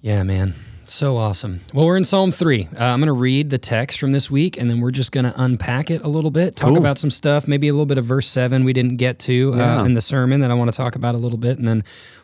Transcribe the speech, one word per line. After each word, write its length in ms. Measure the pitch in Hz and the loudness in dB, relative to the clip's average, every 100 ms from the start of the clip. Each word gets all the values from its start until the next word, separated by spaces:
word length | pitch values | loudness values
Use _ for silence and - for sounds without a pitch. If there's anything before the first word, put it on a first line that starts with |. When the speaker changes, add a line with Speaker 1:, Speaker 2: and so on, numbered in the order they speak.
Speaker 1:
Yeah, 220 | 110 104 | -2 0
man. 320 | 95 95 95 82 - - - | 0 0 -2 -4 -14 -20 -12
So 300 | - 143 123 | -4 -2 0
awesome. 420 | 110 98 101 90 - | -2 -4 -8 -10 -6
Well, 140 | 135 160 | 0 2
we're 100 | 185 | 2
in 60 | |
Psalm 280 | 185 196 190 | 2 2 2
three. 360 | 143 165 123 82 - | 2 2 2 0 -2
Uh, 60 | |
I'm 140 | 120 123 | 0 2
gonna 120 | 156 | 2
read 380 | 127 127 135 147 | 2 2 0 0
the 60 | 131 | -4
text 420 | - 113 127 - | -2 -2 -2 -4
from 120 | 135 | -2
this 180 | 139 - | 0 0
week, 280 | 139 175 - | 0 0 -2
and 100 | 120 | -2
then 100 | 117 | 0
we're 100 | 123 | -2
just 220 | 127 123 | -2 -2
gonna 200 | 139 123 123 | -2 -2 0
unpack 540 | 127 123 - 123 156 | 0 0 -2 -4 -2
it 120 | 165 | -4
a 60 | 151 | -2
little 220 | 151 156 | -2 0
bit, 240 | 156 180 - | 0 0 0
talk 120 | 131 | 2
Speaker 2:
Cool. 100 | 165 | 4
Speaker 1:
about 200 | 151 139 | 4 0
some 120 | 151 | -2
stuff, 360 | - 147 147 156 | -2 0 0 0
maybe 220 | 143 147 | 0 2
a 40 | |
little 140 | 143 147 | 2 0
bit 120 | 135 | 0
of 60 | |
verse 220 | 117 135 - | 0 0 -2
seven 380 | 131 123 131 | 0 0 2
we 80 | 131 | 2
didn't 240 | 127 123 123 | 2 0 0
get 220 | 127 - | -2 -2
to, 320 | - 123 131 | 0 2 2
uh, 20 | 120 | 2
Speaker 2:
Yeah. 260 | 120 117 | 2 2
Speaker 1:
in 100 | 117 | 2
the 60 | 120 | 0
sermon 400 | - 139 127 139 | 0 0 2 2
that 100 | 131 | 2
I 40 | |
wanna 180 | 120 120 | 2 0
talk 240 | 113 123 127 | -2 -4 -4
about 180 | 120 | -4
a 40 | 120 | -2
little 200 | 120 117 | -2 -2
bit, 180 | 120 135 | -2 0
and 100 | 117 | 0
then 160 | 113 - - - - | 0 -2 -12 -20 -16